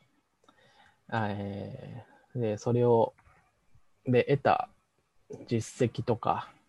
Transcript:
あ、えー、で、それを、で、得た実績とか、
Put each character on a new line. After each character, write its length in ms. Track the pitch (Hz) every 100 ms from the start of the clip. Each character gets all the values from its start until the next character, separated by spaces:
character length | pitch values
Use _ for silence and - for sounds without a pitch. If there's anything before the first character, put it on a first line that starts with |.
| _ _ _ _ _ _ _ _ - _ _
あ、 180 | 113 104
え 760 | 101 101 98 101 - - 113 - _ _ 127
ー、 40 |
で、 180 | 113 107
そ 160 | -
れ 120 | 120 120
を、 280 | 117 - _ _ _ _ _ _ - _ _ -
で、 180 | 123
得 180 | 120 139
た 280 | 120 85 - _ _ _ _ _ _ - -
実 420 | 117 107 - 120
績 120 | -
と 120 | 120 110
か、 360 | - 85 - -